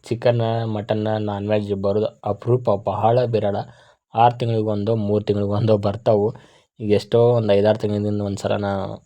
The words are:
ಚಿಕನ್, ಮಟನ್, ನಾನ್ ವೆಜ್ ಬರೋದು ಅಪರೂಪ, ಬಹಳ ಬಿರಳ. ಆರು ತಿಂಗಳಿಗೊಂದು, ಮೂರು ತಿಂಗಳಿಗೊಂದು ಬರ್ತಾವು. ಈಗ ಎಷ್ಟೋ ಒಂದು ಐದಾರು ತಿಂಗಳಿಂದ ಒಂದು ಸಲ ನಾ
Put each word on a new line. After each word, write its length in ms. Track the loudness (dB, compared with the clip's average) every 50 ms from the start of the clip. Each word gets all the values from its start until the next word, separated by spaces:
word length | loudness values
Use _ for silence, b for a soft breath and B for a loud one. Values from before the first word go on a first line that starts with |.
| _
ಚಿಕನ್, 640 | -6 -6 0 0 0 2 2 0 0 -2 -2 -4 -4 -4
ಮಟನ್, 480 | -6 -4 -2 -2 -2 -2 -2 -2 -2
ನಾನ್ 280 | -4 -4 -6 -6 -2 -2
ವೆಜ್ 240 | -2 -2 0 -2 -4
ಬರೋದು 320 | -2 -2 -2 0 0 -2
ಅಪರೂಪ, 640 | -2 -6 _ -6 -6 -6 -6 -2 -2 -2 0 2 0
ಬಹಳ 560 | -2 -2 -2 -4 -4 0 0 2 2 2 0
ಬಿರಳ. 320 | 0 0 0 0 0 -2 -4 -6 b b b b b b b b _ _
ಆರು 240 | 4 4 4 4 2
ತಿಂಗಳಿಗೊಂದು, 580 | -4 -2 -2 -2 -2 -2 -2 -2 -2 -2 -2
ಮೂರು 280 | -2 0 0 0 0 0
ತಿಂಗಳಿಗೊಂದು 540 | 0 -2 -2 0 -2 -2 0 2 2 2 2
ಬರ್ತಾವು. 580 | 2 -2 -4 -2 0 2 2 4 2 0 -2 B B B B B B B _ _
ಈಗ 120 | 0 2
ಎಷ್ಟೋ 400 | 2 2 2 2 2 4 4 4
ಒಂದು 220 | 4 2 2 4 4
ಐದಾರು 260 | 4 4 4 2 2
ತಿಂಗಳಿಂದ 420 | 0 -2 -2 -2 -2 -2 -2 -4
ಒಂದು 200 | -4 -4 -6 -4
ಸಲ 140 | -4 -4 -2
ನಾ 140 | -2 -2 -2 -4 -4 -4 -8 -10 -12 _